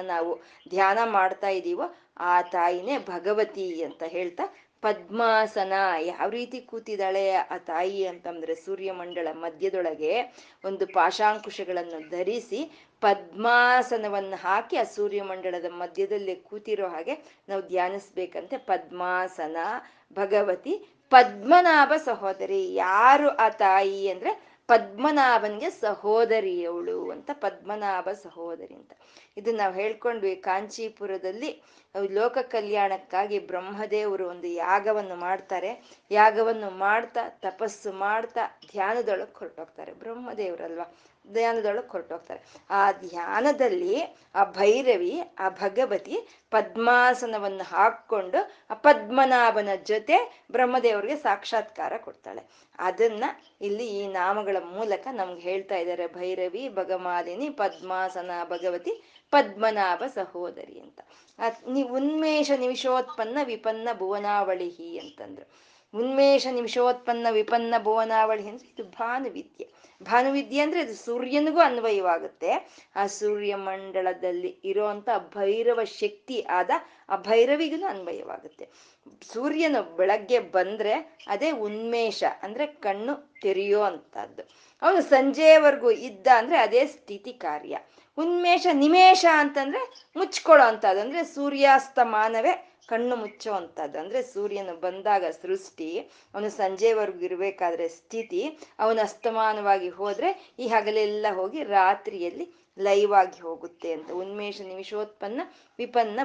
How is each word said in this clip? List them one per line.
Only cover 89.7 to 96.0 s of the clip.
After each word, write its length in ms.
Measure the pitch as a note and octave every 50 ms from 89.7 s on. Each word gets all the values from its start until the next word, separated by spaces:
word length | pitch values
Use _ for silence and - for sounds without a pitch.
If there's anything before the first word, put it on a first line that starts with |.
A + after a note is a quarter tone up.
| D#4 B4 B4+ - - - - _ _
ಮುಚ್ಕೊಳ್ಳೋ 500 | D#4 F#4+ - - - - D#4+ D#4+ C#4+ B3+
ಅಂಥದ್ದು, 340 | A3+ A3 G#3+ A3 G3+ F#3+ G3+
ಅಂದ್ರೆ 240 | G#3 B3+ C#4 E4+ D#4+
ಸೂರ್ಯಾಸ್ತಮಾನವೇ 1400 | E4 - C#4 C#4+ C#4+ C#4+ C#4 C#4 C#4 C4+ C4 B3+ - - - A#3+ A3+ A3 G#3+ G#3+ A3 A3+ A3+ A3+ D#4+ F4+ - - - _ _ _
ಕಣ್ಣು 300 | - A#3 A3+ A#3+ B3 B3
ಮುಚ್ಚೋ 360 | A#3 G#3+ G#3 G#3 - - A3+ G#3
ಅಂಥದ್ದು. 460 | F#3+ E3+ E3 - - D#3 D3 C#3+ D#3
ಅಂದ್ರೆ 240 | D#3+ F#3+ G#3 C4 B3
ಸೂರ್ಯನು 540 | - - G3+ G#3 G#3 G3+ G3+ G3 F#3 E3+
ಬಂದಾಗ 480 | E3 F3 F3+ F3+ F#3+ F#3+ G#3+ G#3 G3 F3+ E3 E3 - -
ಸೃಷ್ಟಿ, 560 | F3 F#3+ F#3+ - - - - E3 D#3 E3+ G#3+